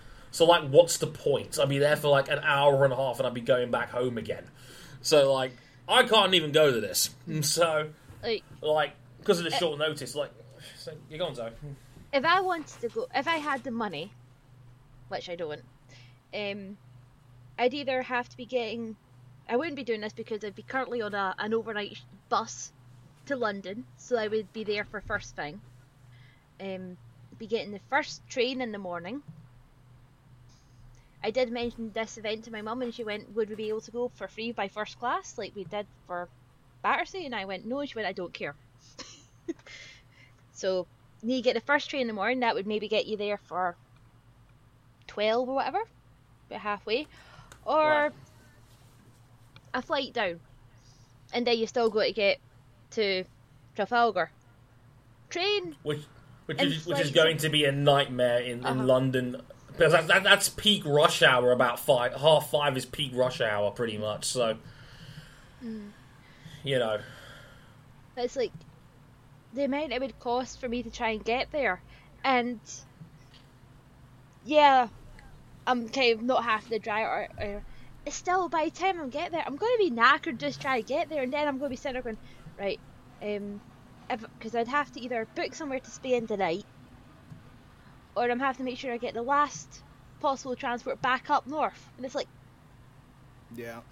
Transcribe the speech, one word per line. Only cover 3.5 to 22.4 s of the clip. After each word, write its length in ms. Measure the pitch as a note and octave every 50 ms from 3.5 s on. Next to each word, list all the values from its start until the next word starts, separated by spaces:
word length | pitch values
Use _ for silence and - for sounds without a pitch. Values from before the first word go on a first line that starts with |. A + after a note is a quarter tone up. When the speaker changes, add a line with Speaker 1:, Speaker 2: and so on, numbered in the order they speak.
| B2+ B2 B2 A#2+
Speaker 1:
back 200 | B2 A#2 A#2+ -
home 280 | - B2 B2+ B2+ A#2 A2
again. 260 | - G#2+ - - - - - - - - - - - - - -
So, 320 | - - D#3+ D3 C3+ C3+
like, 200 | C3+ C3 C3 C3 - - - - - - - -
I 140 | G#3+ B3+ A#3+
can't 300 | - A3 G#3+ G3 F#3 F#3+
even 180 | E3+ D#3 D3
go 200 | C#3 D#3 D#3 C#3
to 80 | B2 A2
this. 300 | G#2 F#2 - - - - - - -
<laughs> 160 | F3 D#3 D#3
So, 480 | C#3+ - - E3 E3+ D#3+ D#3 D3+ D#3 D#3 - - - - - -
Speaker 2:
Like, 200 | - A#3 A3 - - - - -
Speaker 1:
like, 320 | - D3+ D3+ D#3 D3 C#3+ - - - - - - -
'cause 140 | G#3 F#3 E3+
of 60 | E3+
the 100 | D#3+ -
Speaker 2:
eh, 40 | -
Speaker 1:
short 200 | F3+ D#3 D3 C#3+
notice, 360 | D#3 D#3+ D#3 - C3 - -
like, 160 | D3 C3+ - - - - - - - - - -
so, 160 | - - E3 D#3 D3+ - -
you're 100 | D#3 D#3+
gone, 160 | F3+ D#3 C3
Zoe. 160 | B2 A2+ A#2 - - D3 C#3+ C3+ - - - - - - -
Speaker 2:
if 120 | C#4+ C4+ C#4
I 160 | E4 F4+ G4
wanted 380 | F#4 F#4 F4 D#4+ C#4 - - -
to 60 | A#3+ A3
go, 180 | - F#3 F3 - -
if 120 | C4 -
I 100 | E4 E4
had 280 | D4+ D4 D4+ C#4 B3+ A#3+
the 60 | C4+
money, 420 | A3+ A#3 A3 G3+ D#3+ C#3+ F3 G#3+ - - - - - _ - - - - - - - - - - - - - -
which 200 | G3 - - F#3
I 60 | F3
don't, 260 | E3+ E3 D3+ D3 - - - - _ _ - - - - - - - _ _ -
um, 420 | G#3 G#3 G3+ G3+ G#3 G3 F#3+ G#3 - - - - - - - - - - - - - - - - -
I'd 140 | B3 B3 C#4
either 280 | D4 B3 C4 C4 B3+
have 260 | B3 - B3+ A#3+ B3 -
to 80 | -
be 80 | - A#3+
getting, 480 | - B3+ A#3+ A3+ G#3+ A3+ A#3 A3+ A3 A3 - _ _ - - - - - - - -
I 80 | A#3
wouldn't 180 | B3+ D#4+ E4+ C#4
be 60 | D4 A3+
doing 160 | A#3 A3 G#3+
this 100 | G#3 G#3+
because 320 | - A3+ G#3+ - A3 G#3 G#3+
I'd 100 | G3+ F#3+
be 80 | G#3+
currently 380 | - - C4 C4+ B3+ F3+ A#3+ A#3+
on 120 | G#3 G3+ G#3
a, 200 | G3+ G3 F#3 - -
an 160 | G#3 G#3+ A3+
overnight 420 | A3+ G#3+ A3+ G#3 G#3 G3+ - -
sh-, 60 | - - - - - _ _
bus 440 | A#3 G3+